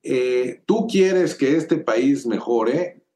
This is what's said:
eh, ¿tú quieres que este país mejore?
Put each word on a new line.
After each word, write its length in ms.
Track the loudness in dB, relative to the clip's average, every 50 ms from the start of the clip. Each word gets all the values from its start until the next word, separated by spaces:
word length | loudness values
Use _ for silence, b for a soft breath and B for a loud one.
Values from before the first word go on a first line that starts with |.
| _
eh, 600 | -4 -2 -2 -2 0 0 -2 -2 -4 -6 -12 _
¿tú 200 | -2 0 0 0
quieres 480 | 0 2 2 2 4 4 2 0 0 -2
que 220 | -2 0 2 2
este 200 | 0 0 0 -2 -2
país 480 | 0 -2 0 2 2 2 0 0 0
mejore? 800 | -4 -4 -4 -2 -2 0 0 2 0 0 0 -2 -4 -8 -16 _ _ _